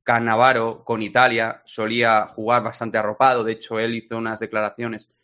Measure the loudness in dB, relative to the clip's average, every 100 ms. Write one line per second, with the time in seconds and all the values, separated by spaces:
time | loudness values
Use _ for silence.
0 | 0 0 2 4 4 4 0 -6 -6 -4
1 | 0 4 4 4 -2 -6 _ -6 -4 0
2 | 2 2 0 -6 0 0 0 -8 -4 -4
3 | -4 2 2 2 -2 -6 -6 -4 -2 -4
4 | -8 -8 -6 -6 -6 -4 -4 -4 -8 -10
5 | -16 _